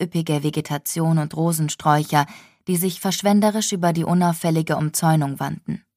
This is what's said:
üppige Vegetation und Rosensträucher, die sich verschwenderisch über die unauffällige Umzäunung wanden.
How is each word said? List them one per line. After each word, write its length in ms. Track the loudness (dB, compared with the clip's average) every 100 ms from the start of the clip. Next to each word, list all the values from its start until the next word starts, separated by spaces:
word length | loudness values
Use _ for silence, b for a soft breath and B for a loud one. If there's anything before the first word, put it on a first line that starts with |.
üppige 400 | -4 -2 -2 -2
Vegetation 800 | 0 -4 -4 -6 -4 -2 2 2
und 180 | 0 -2
Rosensträucher, 880 | 0 0 -2 0 2 2 4 0 0 B B B -4
die 100 | -2
sich 220 | -2 -2
verschwenderisch 760 | -4 0 2 4 4 0 -4
über 200 | 0 0
die 120 | 0 2
unauffällige 680 | 2 2 0 0 0 -2 -2
Umzäunung 640 | -2 0 2 2 0 -4
wanden. 460 | -6 -8 -8 -10 _